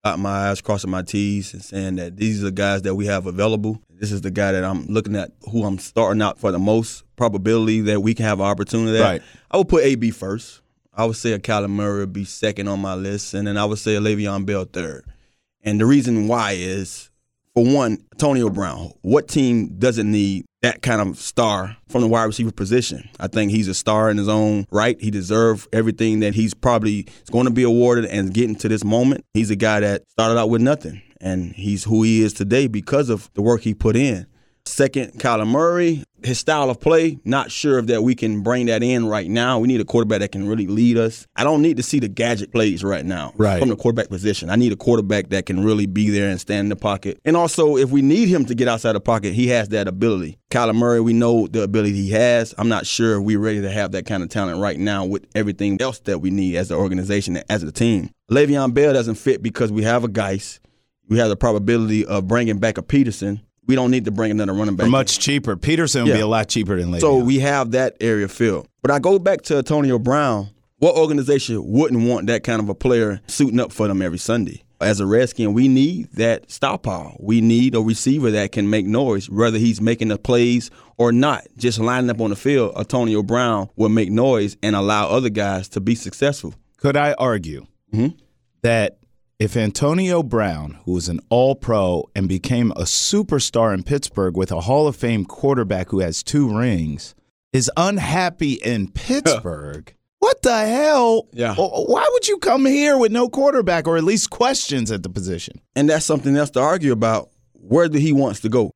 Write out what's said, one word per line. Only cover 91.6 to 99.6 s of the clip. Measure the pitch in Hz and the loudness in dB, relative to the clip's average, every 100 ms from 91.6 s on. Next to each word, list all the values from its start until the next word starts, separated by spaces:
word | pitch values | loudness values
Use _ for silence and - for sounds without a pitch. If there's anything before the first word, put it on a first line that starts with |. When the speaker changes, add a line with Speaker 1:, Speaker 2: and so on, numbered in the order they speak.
| - 110 92 87 - | -2 0 2 -2 -4
Speaker 2:
and | 101 92 | -4 -2
became | 92 - 123 117 | -2 -2 0 0
a | - | -2
superstar | 92 - - 202 214 143 - 117 113 | -4 -2 0 0 0 0 0 0 0
in | 95 | 0
Pittsburgh | 92 139 - - 95 85 | -2 -4 -4 -2 -2 -2
with | 92 | -2
a | 85 | -4
Hall | 87 139 151 | 0 2 2
of | 131 | 0
Fame | 120 113 | -2 -2
quarterback | 90 - 139 131 104 95 92 | -4 -2 0 0 0 -2 -2
who | 95 | -2
has | 90 80 | -2 -4
two | - 147 135 107 | -2 0 0 0
rings, | 123 95 80 73 - _ _ _ _ | 0 0 -2 -6 -14 _ _ _ _
is | 131 120 - | -2 -2 0
unhappy | 180 202 156 170 180 170 156 | 0 0 -2 -2 -2 -2 -4
in | 131 113 117 95 | -2 -2 -2 -2
Speaker 1:
<laughs> | |
Speaker 2:
Pittsburgh, | - - 262 165 131 90 78 | -6 -4 0 0 0 -2 -10